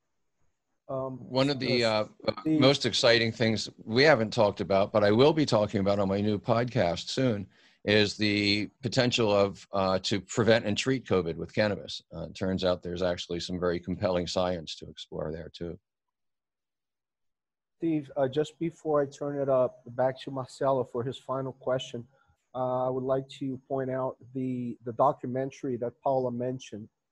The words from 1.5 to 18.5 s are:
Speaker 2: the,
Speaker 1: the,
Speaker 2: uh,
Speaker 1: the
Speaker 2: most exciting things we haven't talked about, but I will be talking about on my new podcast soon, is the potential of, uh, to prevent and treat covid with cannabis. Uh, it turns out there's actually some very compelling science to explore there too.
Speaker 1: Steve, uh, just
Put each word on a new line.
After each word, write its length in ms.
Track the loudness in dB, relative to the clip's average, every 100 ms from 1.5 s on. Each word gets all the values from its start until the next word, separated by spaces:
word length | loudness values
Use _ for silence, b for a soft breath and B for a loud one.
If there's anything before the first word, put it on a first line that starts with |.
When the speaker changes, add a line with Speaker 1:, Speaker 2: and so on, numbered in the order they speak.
| 0
Speaker 2:
the, 80 | 0
Speaker 1:
the, 160 | 2
Speaker 2:
uh, 220 | 2 2 -2 _ -6 -4 0
Speaker 1:
the 140 | 6
Speaker 2:
most 260 | 6 6 0
exciting 480 | 4 6 6 4
things 360 | 2 0 0 -4 -12
we 200 | -2 4
haven't 280 | 6 6 4
talked 300 | 2 2 2
about, 320 | 0 2 4
but 100 | 4
I 80 | 4
will 220 | 6 6
be 120 | 4 2
talking 360 | 2 2 0
about 180 | 0 2
on 80 | 2
my 140 | 0
new 180 | 0 -2
podcast 680 | 0 0 0 0 0 0 -6
soon, 360 | -2 0 -2 -6 b b b
is 320 | 2 4 4 2
the 540 | 0 2 2 0 -2 _
potential 480 | -4 0 2 2 2
of, 340 | 2 2 -2 -8
uh, 260 | -2 0 0
to 220 | -2 -6
prevent 440 | -4 0 4 4 4
and 120 | -2
treat 280 | -2 -4 0
covid 300 | 0 0 -6
with 180 | -6
cannabis. 480 | -2 -2 -2 -8 -14 -14 -12
Uh, 80 |
it 120 | -12 -6
turns 280 | -4 0
out 200 | 0 -2
there's 180 | -4 -4
actually 400 | -2 -4 -6 -8
some 180 | -6 -4
very 220 | -2 -2
compelling 460 | -4 -4 -2 -2 -2
science 480 | -2 -2 -4 -8 -16
to 140 | -16
explore 400 | -18 -14 -10 -8
there 180 | -8 -12
too. 240 | -12 -12 -12 _ _ _ _ _ _ _ _ _ _ _ _ _ _ _ _ _ _ _ -6
Speaker 1:
Steve, 300 | -2 -2 -4 -4
uh, 140 | -2
just 280 | 0 -4